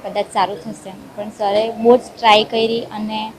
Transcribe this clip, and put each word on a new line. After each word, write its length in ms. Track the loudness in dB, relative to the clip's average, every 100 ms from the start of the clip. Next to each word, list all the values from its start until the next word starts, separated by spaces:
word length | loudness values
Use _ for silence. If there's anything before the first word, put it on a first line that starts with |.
કદાચ 220 | -6 -6 -4
સારું 240 | 0 -2 -2
થશે 320 | -10 -14 -16
એમ. 60 | -18 -18 -12
પણ 140 | -12
સરે 420 | -4 0 0 -2
બહુ 260 | 0 4 4
જ 20 |
ટ્રાય 440 | 4 -2 4 4
કરી 360 | 4 -2 0 -2
અને 540 | -6 -8 -8 -6 -8